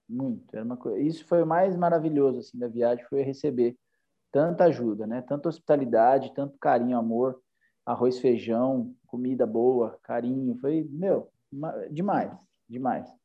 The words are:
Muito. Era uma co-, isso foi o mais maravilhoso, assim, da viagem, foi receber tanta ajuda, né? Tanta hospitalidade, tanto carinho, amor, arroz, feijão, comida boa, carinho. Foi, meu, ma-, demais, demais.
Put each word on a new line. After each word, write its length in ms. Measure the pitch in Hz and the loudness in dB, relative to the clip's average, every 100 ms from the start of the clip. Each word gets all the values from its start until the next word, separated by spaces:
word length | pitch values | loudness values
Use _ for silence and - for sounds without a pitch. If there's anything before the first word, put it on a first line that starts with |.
| - | -12
Muito. 460 | 120 135 110 - 107 | -6 -6 -6 -10 -10
Era 80 | 113 | -8
uma 120 | 123 | -8
co-, 180 | 123 107 | -6 -2
isso 280 | 151 165 - | -2 -4 0
foi 180 | 175 | 2
o 40 | 160 | 4
mais 280 | 170 190 175 | 4 2 2
maravilhoso, 640 | 170 165 156 143 139 123 | 2 2 2 2 2 2
assim, 180 | - 123 | -8 -8
da 100 | 120 | -6
viagem, 360 | 117 117 123 - | 0 0 0 -2
foi 160 | 139 | -2
receber 560 | 135 135 151 123 120 123 _ _ _ _ _ | -2 -2 -4 2 0 0 _ _ _ _ _
tanta 340 | 139 165 175 175 | 0 0 4 4
ajuda, 400 | 123 117 104 110 | 4 -2 -4 -6
né? 160 | 123 | -8
Tanta 280 | 123 143 170 | -6 -4 -4
hospitalidade, 840 | 160 - 147 123 113 117 135 - | -4 2 2 4 4 6 4 2
tanto 240 | - 139 - | -6 -8 -4
carinho, 400 | 151 123 120 123 | 0 2 2 0
amor, 440 | 113 113 131 127 _ _ _ _ - | 0 0 0 -2 _ _ _ _ -6
arroz, 340 | 120 123 127 | 0 0 2
feijão, 720 | 131 113 107 113 131 131 113 - _ | 2 0 0 0 0 -2 -4 -12 _
comida 400 | 120 127 123 113 | -6 -4 0 0
boa, 520 | 113 123 123 110 - | 2 2 4 0 -4
carinho. 540 | - 120 120 135 127 117 | -8 -6 -4 -2 -2 -2
Foi, 260 | 139 160 151 | -2 -2 -4
meu, 400 | 147 196 135 - _ _ | -4 -2 -2 -4 _ _
ma-, 240 | 139 156 113 92 | -10 -10 -8 -10
demais, 400 | 151 202 151 101 92 _ _ _ | -6 -2 -2 -4 -10 _ _ _
demais. 400 | 123 147 - - _ | -6 -4 -4 -8 _